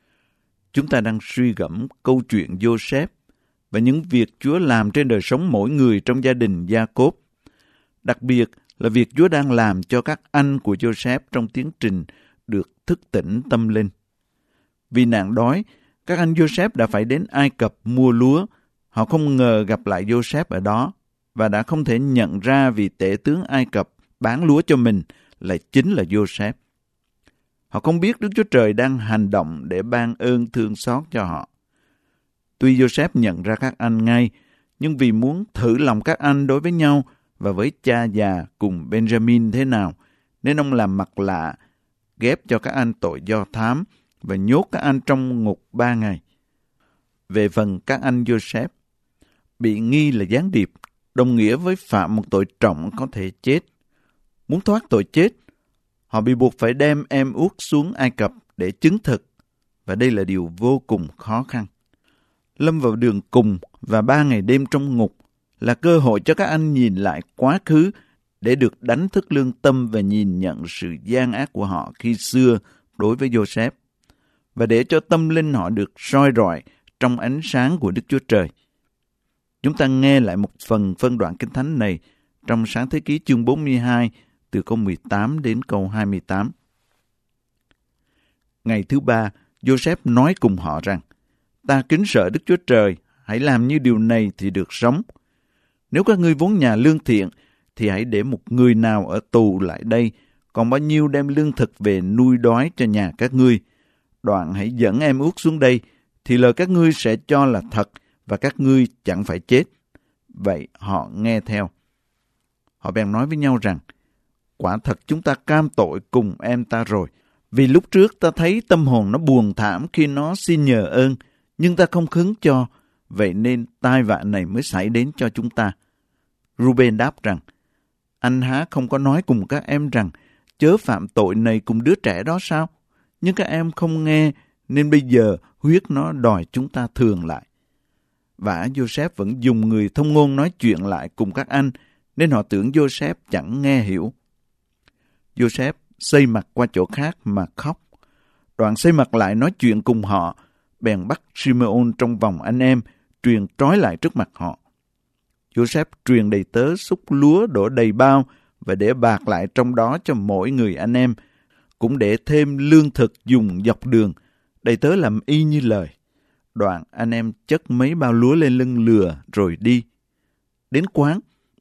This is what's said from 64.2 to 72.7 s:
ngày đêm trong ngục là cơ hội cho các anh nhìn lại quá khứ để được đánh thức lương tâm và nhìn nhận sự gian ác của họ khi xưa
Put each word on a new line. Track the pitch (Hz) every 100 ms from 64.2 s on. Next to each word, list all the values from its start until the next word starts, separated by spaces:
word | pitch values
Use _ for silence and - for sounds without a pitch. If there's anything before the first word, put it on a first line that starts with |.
ngày | 147 113
đêm | 98 135 135
trong | 143 139 120
ngục | 104 - _ _ _ _
là | 117
cơ | 120 170 170
hội | 131 104
cho | -
các | 160
anh | 190 156 156
nhìn | 139 117
lại | 95 98 76 - -
quá | 131 180
khứ | - 156 185 - _ _ _ _
để | 110
được | 135 120 -
đánh | - 135 190
thức | 196 -
lương | 143 127
tâm | - 143 131 120
và | 110
nhìn | 98 104 101 90
nhận | 92 64 85
sự | - 87 82
gian | 98 123 123
ác | 113 147
của | - 98
họ | 87 - -
khi | 113
xưa | 113 - 127 127 110 -